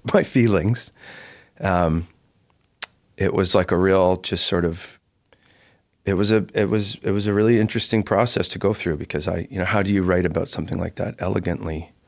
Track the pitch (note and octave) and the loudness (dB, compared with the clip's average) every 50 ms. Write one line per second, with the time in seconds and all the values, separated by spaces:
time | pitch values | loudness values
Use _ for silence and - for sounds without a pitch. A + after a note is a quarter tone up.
0 | - - - F#3 - - - C3 A#2 A2+ G2 F2 D#2 G#2 B2 - - - _ _ | -10 0 0 0 0 2 2 2 4 4 4 2 2 0 -2 -2 -6 -14 _ _
1 | - - - - - - - - _ _ _ - - F#2+ F2+ F2+ F2 D#2+ D#2+ E2+ | -20 -20 -20 -20 -20 -20 -20 -20 _ _ _ -6 -2 0 2 2 2 2 2 0
2 | F2 - _ _ _ _ _ _ _ _ _ _ _ _ _ - - - _ _ | -2 -6 _ _ _ _ _ _ _ _ _ _ _ _ _ -14 -14 -14 _ _
3 | _ _ _ - G2 - - - F#2+ F2 - G2 F2+ - F#2 F2 F#2 F#2+ F#2+ F#2+ | _ _ _ -2 -2 0 2 0 0 2 2 2 2 4 2 4 4 4 6 6
4 | F2+ F2+ F#2 F2+ - - G2+ F2+ - - F#2+ F2 E2+ E2 E2+ F#2 - - - _ | 6 4 2 0 -2 -4 -4 -2 -2 0 0 0 0 0 -4 -6 -12 -18 -20 _
5 | _ _ _ _ _ _ _ _ _ _ _ _ _ _ _ _ _ _ _ _ | _ _ _ _ _ _ _ _ _ _ _ _ _ _ _ _ _ _ _ _
6 | - G2+ G2 F2+ G#2 G2+ A2 G#2+ F2 - - - G#2 G2 A2+ G#2+ G2+ G2+ - - | -4 -2 0 0 2 2 2 0 0 -2 -2 -2 0 0 0 -2 -2 -4 -8 -8
7 | - G2+ G2 G#2 G2+ G#2 G2 G#2 G#2+ A#2 A#2+ A2 A2 G#2+ - A2+ - - A2+ A2 | -4 -2 -2 0 0 0 2 2 4 4 4 4 2 2 0 -4 -2 0 0 0
8 | G2+ - G#2 G2 A#2 A#2+ - - - - - F#2+ - G2 G#2 - - F2+ D#2 D2 | 0 2 2 2 2 0 0 -4 -4 -4 -6 -2 0 0 0 0 -2 -4 -4 -4
9 | E2 - - D2+ E2+ F#2 F2+ E2+ - - - F#2+ F2+ G2 G#2+ G2+ G2 G2 G2+ G2 | -6 -6 -6 -4 -4 -2 -4 -4 -6 -6 -6 -6 -4 -2 0 0 0 2 2 2
10 | F2+ F2+ F2+ F2+ F2+ E2 D#2+ E2+ E2+ - - - D#2 - - F2+ F2 F2 - - | 2 2 2 2 2 0 -2 -2 -4 -4 -6 -8 -6 -6 -4 -4 -4 -6 -6 -6
11 | F2 - - - F2+ F#2 G#2 G2+ - F2 E2+ - - E2 D#2+ D#2+ E2+ - _ _ | -8 -8 -6 -6 -4 -2 -2 -2 -2 -2 -4 -4 -4 -6 -8 -8 -10 -12 _ _
12 | _ | _